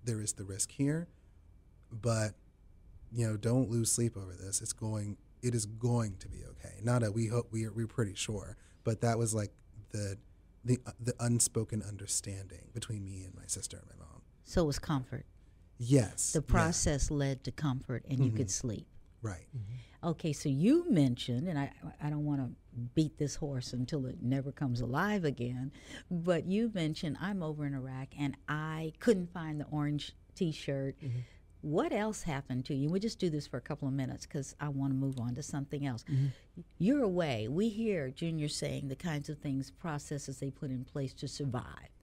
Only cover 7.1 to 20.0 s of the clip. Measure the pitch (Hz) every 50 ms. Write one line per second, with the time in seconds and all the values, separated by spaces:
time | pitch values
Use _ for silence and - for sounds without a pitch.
7.1 | 98 117 117 107 113 120 117 - - 110 110 110 101 110 117 107 - - 117 101
8.1 | 92 - - - 110 101 82 - - - - - - - - 113 110 - - 117
9.1 | 113 110 117 110 107 110 104 101 - - - - - 110 104 - - 104 104 98
10.1 | 98 98 - - - - - - - - - 120 120 120 - 117 - - 117 117
11.1 | 123 - 117 120 120 117 - - - 120 110 - - 110 98 98 104 95 101 101
12.1 | - - - 104 98 95 95 92 92 85 - - - 117 - - 107 104 98 95
13.1 | 98 98 92 92 92 92 92 95 - 98 92 - - 90 82 - - - 82 80
14.1 | - - - - - - - - - 185 170 147 139 - - - 156 135 123 -
15.1 | - - - - - - - - - - - - - - 123 117 139 139 113 90
16.1 | - - - - - 156 143 - - 180 165 160 170 - - 180 151 135 - -
17.1 | 156 143 139 139 135 131 - - 123 - 151 147 127 131 123 - 127 113 - -
18.1 | 139 127 139 120 110 110 127 95 - - - 123 107 - - - - - - -
19.1 | - - - 110 92 80 - - - 127 104 98 120 127 - - - -